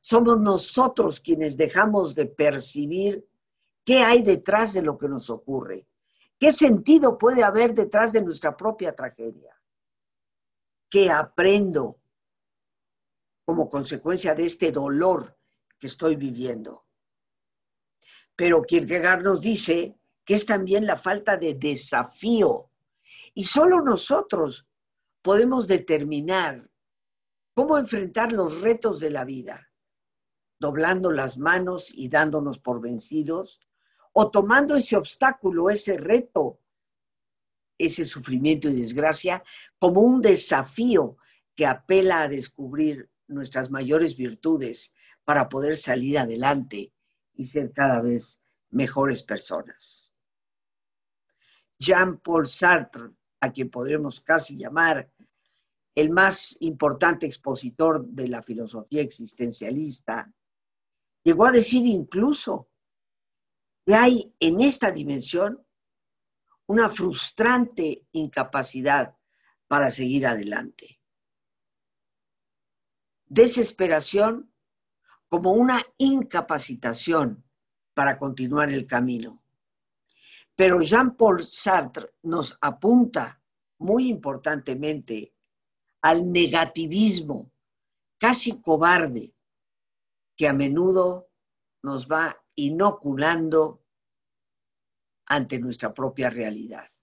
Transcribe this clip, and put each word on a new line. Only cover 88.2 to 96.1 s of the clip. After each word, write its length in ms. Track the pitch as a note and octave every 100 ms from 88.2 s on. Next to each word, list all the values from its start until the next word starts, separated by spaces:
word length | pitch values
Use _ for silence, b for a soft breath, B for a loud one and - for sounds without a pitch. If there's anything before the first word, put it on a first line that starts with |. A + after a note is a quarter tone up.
| A3+ B3 A#3+ G3+
cobarde 720 | - D#3 E3 F3+ D#3+ A#2+ - _ _ _ _ _ _ _ _ _ _
que 140 | - D3+
a 60 |
menudo 720 | C#3 C#3 D3 F#3 F#3 F3+ F3+ _ _ _ _ _ _
nos 260 | C#3 C3+ B2+
va 320 | D#3 D#3+ - _
inoculando 1300 | - C#3+ D#3+ G3+ G3+ D3 C3+ D#3 E3 D#3+ D#3+ D#3 - _ _ _ _ _ _ _ _ _ _ _ _ _ _ _
ante 320 | D3 B2 B2+
nuestra 340 | B2 A#2 A2
propia 380 | - C3